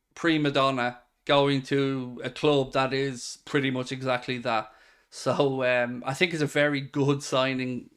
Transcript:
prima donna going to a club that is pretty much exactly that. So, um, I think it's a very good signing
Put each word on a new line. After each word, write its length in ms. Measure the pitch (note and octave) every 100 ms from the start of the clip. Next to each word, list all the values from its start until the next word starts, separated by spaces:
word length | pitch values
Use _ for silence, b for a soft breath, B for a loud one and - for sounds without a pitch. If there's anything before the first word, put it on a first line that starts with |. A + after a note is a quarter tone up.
| _
prima 380 | - E3+ D#3 D3
donna 480 | C#3 C3+ C3 B2 B2 _ _
going 380 | - C#3+ C#3+ C#3
to 560 | C3+ C#3 C3+ C3+ B2 A#2+
a 60 | B2+
club 440 | - D3+ C#3+ C3
that 200 | C#3 C3
is 460 | C3+ C#3 B2 - - -
pretty 260 | D3 C3+
much 220 | B2+ B2+
exactly 460 | C3 C3 B2 - B2
that. 320 | A#2+ A2+ A2 b b b b
So, 540 | - - C#3 C#3+ C3
um, 400 | B2+ B2 A#2+ B2 B2+
I 80 |
think 200 | C#3 F3+
it's 100 | D#3+
a 20 | D3
very 360 | D3 D3 C#3+
good 420 | C#3 C#3+ C#3 C#3+
signing 640 | - C3 C3 C3 B2+ B2 -